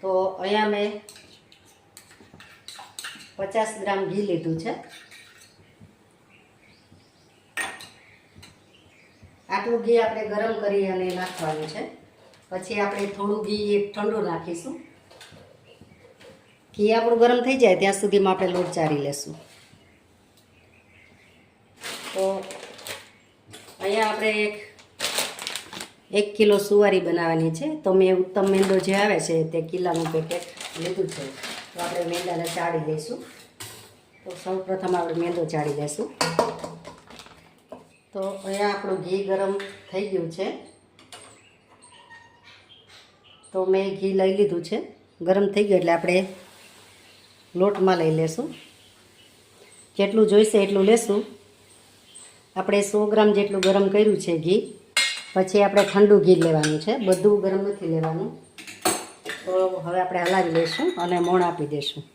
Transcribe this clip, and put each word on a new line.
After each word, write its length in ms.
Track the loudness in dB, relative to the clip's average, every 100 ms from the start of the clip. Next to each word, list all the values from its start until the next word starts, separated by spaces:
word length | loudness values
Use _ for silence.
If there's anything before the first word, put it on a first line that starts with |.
તો 240 | 0 0 0
અહીંયા 420 | -4 -2 0 0
મેં 320 | 0 -2 -6 -16 -20 -20 -20 _ -20 _ _ _ -20 _ -20 -20 -20 -20 -20 -20 -20 -18 -14 -14 -16 -20 -10
પચાસ 320 | -4 -2 -2 -4
ગ્રામ 240 | -4 -2 -2
ઘી 160 | -2
લીધું 380 | -2 -2 -2 -4
છે. 120 | -6 -8 -12 -20 -20 -20 -20 -20 -20 _ _ _ -20 _ _ _ _ _ _ _ _ _ _ -20 _ _ _ _ _ -10 -10 -12 -20 -20 -20 _ _ -20 -20 _ _ _ _ _ _ _ -20 _ -6
આટલું 320 | -6 -2 -2
ઘી 160 | 2 4
આપણે 300 | 2 -2 -4
ગરમ 260 | -2 -2 -2
કરી 280 | 0 0 0
અને 240 | -2 -2 -4
નાખવાનું 520 | -8 -6 -6 -4 -6
છે. 200 | -10 -12 -14 -20 _ -20 _ _
પછી 300 | -12 -6 -4
આપણે 260 | -2 -2 -6
થોડું 400 | -4 -4 -4 -2
ઘી 480 | -4 0 0 0 -4
ઠંડુ 260 | -2 -2
નાખીશું. 580 | -4 -6 -8 -10 -10 -14 -16 -20 _ -20 -20 -20 -20 -20 _ -20 -20 _ -20 _ -20 -20 _ _ _ 0
ઘી 160 | 2
આપણું 260 | 4 4 4
ગરમ 220 | 6 4
થઈ 160 | 2 4
જાય 180 | 6 6
ત્યાં 180 | 2
સુધીમાં 400 | 2 2 4 4
આપણે 140 | 2 0
લોટ 240 | 0 -2
ચાળી 260 | -2 0 0
લેશું. 380 | -2 -6 -12 -16 -20 -20 -20 -20 _ _ _ _ _ _ _ _ _ _ _ _ _ _ _ _ _ _ _ _ -14 -12 -10
તો 300 | -4 -2 -2 -8 -16 -18 -18 -16 -16 -18 _ _ _ _ -20 -20 -8
અહીંયા 260 | -2 0 0
આપણે 200 | 0 -2
એક, 380 | -2 -4 -6 -18 -20 -20 _ -6 -4 -8 -10 -12 -12 -14 -16 -16 _ _
એક 240 | -2 -2 2
કિલો 220 | 4 4
સુવારી 420 | 4 4 6 4
બનાવવાની 520 | 0 0 0 2 0
છે. 240 | -2 -6 -4
તો 180 | 0
મેં 220 | 4 4 4
ઉત્તમ 300 | 0 0 2
મેંદો 280 | 2 2 2
જે 160 | 2
આવે 260 | 0 2 0
છે 240 | 0 -2
તે 180 | 0 -4
કિલ્લાનું 500 | -6 -4 -2 -2 -2
પેકેટ 300 | -4 -4 -8 -8 -16 -14 -10
લીધું 280 | -8 -4 -6
છે. 180 | -6 -12 -12 -14 -14 -16
તો 60 | -10
આપણે 240 | -6 -4 -4
મેંદાને 380 | -4 -4 -6 -6 -4
ચાળી 360 | -4 -4 -4
લઈશું. 320 | -6 -6 -12 -12 -20 -20 _ -18 -18 -20 _ _ _
તો 80 | -18 -14
સૌપ્રથમ 520 | -6 -6 -4 -6 -2 -2
આપણે 180 | -2
મેંદો 320 | -2 -2 -2 -2
ચાળી 280 | -2 -4
લઈશું. 400 | -4 -6 -6 -10 -6 -4 -2 -2 -4 -14 -16 -20 -20 -20 -20 -20 -20 -20 _ _ -20 -20 _ _
તો 60 | -8
અહીંયા 480 | -8 -8 -8 -2 -2
આપણું 320 | -2 -4 -6
ઘી 220 | -2 -4
ગરમ 300 | -2 -2 0 -2 -8 -16 -10
થઈ 160 | -6 -4
ગયું 240 | -4 -4
છે. 200 | -6 -8 -8 -16 -20 _ _ -20 -20 -20 -20 _ _ _ _ -20 -20 -20 -20 -20 _ -20 -20 _ -20 _ -20 -20 _ _ -20 -8
તો 120 | -2 4
મેં 300 | 4 2 -2
ઘી 180 | 0
લઈ 240 | 4 4 4
લીધું 260 | 2 2
છે, 180 | -4 -6 -6 -18 _ _
ગરમ 260 | 2 2 2
થઈ 160 | 2
ગયું 160 | 4 4
એટલે 120 | 4
આપણે 360 | 2 2 0 0 -10 -20 -20 -20 -20 -20 -20 -20 -20 -20 _ _ 0
લોટમાં 420 | 0 2 2 4
લઈ 140 | 2
લેશું. 440 | 2 0 -2 -8 -10 -20 -20 -20 _ _ _ -20 _ _ -20 -20 -20 -16 -2
જેટલું 300 | 0 4 6
જોઈશે 360 | 6 6 4
એટલું 200 | 4 4
લેશું. 400 | 6 4 4 -2 -2 -14 -20 _ _ -20 _ _ _ -20 -20 -20 _ -6
આપણે 260 | 0 2
સો 240 | 2 0 2
ગ્રામ 280 | 4 6
જેટલું 280 | 4 2 2
ગરમ 260 | 4 4 4
કર્યું 300 | 4 4 2
છે 200 | 0 -2
ઘી. 360 | 2 2 0 -14 -8 -4 -4 -6 -4
પછી 300 | -2 2 4
આપણે 200 | 4 4
ઠંડુ 360 | 4 6 8 8
ઘી 160 | 8 6
લેવાનું 460 | 6 4 2 -2
છે, 160 | -2 0
બધું 440 | 2 4 4 4
ગરમ 160 | 2 0
નથી 300 | -2 -4 -2
લેવાનું. 500 | -2 -2 -4 -6 -10 -20 -20 -20 -6 -4 -4 -8 -16 -14 -12 -2
તો 240 | 0 0
હવે 300 | -2 -4 -2
આપણે 200 | -2 -2
હલાવી 320 | 2 2 2
લઈશું 420 | 2 0 0 -2 -2
અને 220 | -2 0
મોણ 240 | 0 0
આપી 220 | -2 -2 -6
દઈશું. 380 | -6 -8 -10 -18